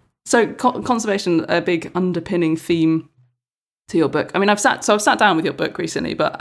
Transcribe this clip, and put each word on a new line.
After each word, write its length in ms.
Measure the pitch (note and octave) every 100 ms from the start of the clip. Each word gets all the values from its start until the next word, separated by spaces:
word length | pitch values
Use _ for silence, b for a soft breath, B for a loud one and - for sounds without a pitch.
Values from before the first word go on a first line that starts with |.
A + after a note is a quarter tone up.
| _ _ -
So 220 | C#3 -
co-, 280 | - D3 -
conservation, 640 | - A#3 A3 G3 F#3 E3 -
a 140 | E3+
big 300 | E3+ E3+ D#3+ F3+
underpinning 640 | F#3 E3+ E3 F3 E3 D#3+
theme 520 | - E3+ D#3+ D#3+ - _ _ _ _ _ _ _ -
to 100 | E3
your 120 | D#3
book. 220 | D#3 - -
I 40 |
mean, 100 | G3+
I've 100 | G#3
sat, 240 | C4+ -
so 100 | - G#3
I've 60 |
sat 160 | G#3 A3+
down 200 | G#3+ D#3+
with 80 | D#3+
your 80 |
book 240 | C3+ D#3+ -
recently, 360 | E3 - D#3+
but 220 | - D#3 -